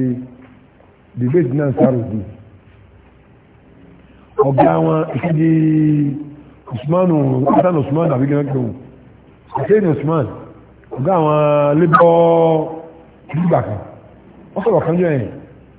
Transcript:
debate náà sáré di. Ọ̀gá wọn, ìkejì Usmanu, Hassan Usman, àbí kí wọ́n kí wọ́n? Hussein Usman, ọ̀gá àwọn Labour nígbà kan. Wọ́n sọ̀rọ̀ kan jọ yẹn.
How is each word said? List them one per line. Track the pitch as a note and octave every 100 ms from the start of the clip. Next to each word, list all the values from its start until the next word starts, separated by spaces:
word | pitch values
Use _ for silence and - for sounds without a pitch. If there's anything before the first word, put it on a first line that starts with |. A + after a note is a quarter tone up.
| B2+ B2 B2+ - - - - _ - _ _
debate | - B2 E3+ C3+
náà | C#3+ C#3+
sáré | C#3+ C3+ B2 G#2
di. | G#2+ F#2 - - - - - - - - _ _ - _ _ - - - - - - - -
Ọ̀gá | C#3 C3+ - E3
wọn, | D#3+ D#3 D#3+
ìkejì | C3+ F3 D#3 D#3+ D#3+ D#3 D#3 D3+ D3 C#3+ C3+ - - - - -
Usmanu, | A#2+ D3 F3 F#3 D#3 C3+ B2+ C3
Hassan | - F3+ D#3+
Usman, | C3 D3+ E3
àbí | B2+ C#3
kí |
wọ́n | C#3+ C#3
kí | C3+
wọ́n? | A2+ - - - - - - - -
Hussein | - - G#3+ F#3
Usman, | C#3+ D3 E3 G#2 - - - - - -
ọ̀gá | - D3+
àwọn | F3+ D3+ D3+ D3 D3 D3 D3+
Labour | E3+ E3 E3+ E3+ E3+ E3 E3 D#3 D#3 - - - - - -
nígbà | D3 F3 C#3
kan. | G#2+ G2+ - - - - - - -
Wọ́n | G3
sọ̀rọ̀ | G#3 E3+ -
kan | F3
jọ | F3
yẹn. | C#3 G2 - - - -